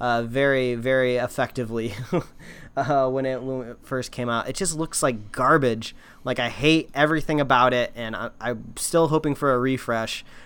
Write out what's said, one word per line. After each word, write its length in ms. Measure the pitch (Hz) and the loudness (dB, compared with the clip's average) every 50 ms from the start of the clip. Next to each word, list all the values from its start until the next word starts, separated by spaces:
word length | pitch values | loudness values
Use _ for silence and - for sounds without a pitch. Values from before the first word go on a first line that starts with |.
uh, 220 | 123 120 120 117 120 | -2 0 0 0 0
very, 520 | 117 117 135 139 139 139 131 127 123 123 | 0 0 2 2 4 4 4 2 0 0
very 400 | 117 117 131 131 131 127 123 123 | -2 0 2 2 4 4 4 2
effectively, 800 | 123 120 120 - - 131 117 - 135 123 110 120 117 113 120 98 104 127 - | 0 0 -2 -2 -2 -2 -2 -2 -4 -4 -4 -4 -4 -4 -4 -6 -8 -6 -2
<laughs> 640 | - 175 - - - - - - - - - - - | -2 -2 -2 -4 -10 -20 -20 -18 -18 -18 -18 -8 -6
uh, 320 | 139 139 143 147 139 131 131 | -4 -2 0 2 2 2 2
when 160 | 131 135 131 | 0 0 -2
it, 140 | 131 131 123 123 | -2 -4 -4 -4
when 260 | 131 131 131 123 113 | -6 -6 -6 -8 -10
it 80 | 120 - - | -12 -16 -10
first 280 | - 139 127 120 - | -6 -6 -4 -4 -6
came 180 | - - 123 120 | -6 -6 -4 -2
out. 200 | 117 117 - - | -2 -2 -2 -4
It 80 | 131 | -4
just 200 | - 196 - 160 | -4 -4 -4 -2
looks 240 | 151 160 156 - - - | -4 -4 -4 -2 0 0
like 280 | 147 123 107 104 104 - | 0 0 -2 -6 -10 -4
garbage. 640 | - 131 131 156 160 135 123 113 110 113 - - - - - - - - | 0 4 4 6 6 6 4 0 0 -4 -8 -12 -16 -20 -20 -20 -12 -6
Like, 140 | 131 127 127 | -4 -2 -2
I 80 | 123 117 | -2 -4
hate 420 | 101 101 127 151 160 160 147 - - | -2 2 4 4 4 4 2 0 0
everything 460 | 139 147 151 160 156 143 - 156 147 | 2 2 4 4 0 0 0 0 0
about 320 | 143 131 135 123 123 127 123 | 4 4 6 6 6 6 4
it, 200 | 123 120 - - | 2 0 -2 -4
and 220 | 117 117 110 110 | -6 -8 -8 -6
I, 140 | 92 110 113 - - | -6 -8 -8 -8 -6
I'm 320 | - 120 123 113 120 - - | -4 -4 -4 -4 -8 -12 -10
still 320 | - - - - 165 165 156 | -8 -6 0 2 4 4 4
hoping 260 | 156 156 156 151 143 | 4 2 2 0 -2
for 180 | - - 143 131 | 0 2 2 2
a 40 | 123 | 2
refresh. 640 | 123 131 131 127 - - 117 113 113 110 - - - - - - - | 2 2 0 -2 -2 -2 -2 -2 -2 -4 -6 -8 -10 -14 -18 -20 -20